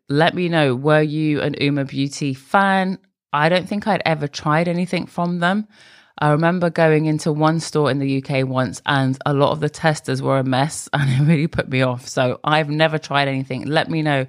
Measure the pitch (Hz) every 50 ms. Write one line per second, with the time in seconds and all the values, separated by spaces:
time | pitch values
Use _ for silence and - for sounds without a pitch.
0 | _ - 139 147 160 170 147 180 180 170 170 160 147 135 123 127 139 156 151 156
1 | 156 151 147 156 156 151 147 - - 147 143 - 143 143 143 139 135 131 139 135
2 | 139 139 - - 151 139 131 - - - - 196 196 196 190 190 185 190 185 -
3 | _ _ _ _ _ _ - 147 151 165 180 185 175 - 214 202 - 220 190 -
4 | - 160 160 151 143 143 - - - 151 151 160 170 175 170 175 180 170 185 170
5 | - - - 180 175 175 175 175 170 175 196 214 214 - _ - - - - -
6 | _ _ _ - 151 151 147 156 165 165 180 185 180 170 156 170 165 160 156 151
7 | 156 156 151 151 - 170 147 147 156 156 165 160 - - - 156 147 131 131 143
8 | 139 139 135 135 135 - 143 135 131 131 131 127 127 - 120 - - - 143 135
9 | 135 127 131 - - 147 143 139 143 - - 156 151 147 - - - 160 151 -
10 | - - 131 131 135 135 135 135 131 131 127 127 143 160 - - - - - 147
11 | 139 135 131 135 147 151 170 139 160 165 - - - - 127 131 131 127 123 123
12 | - - - 143 131 127 123 - - 147 151 156 160 147 147 151 160 156 156 151
13 | - - 147 143 139 139 135 131 131 - 135 123 - 131 151 160 - - 165 160
14 | 151 151 143 135 127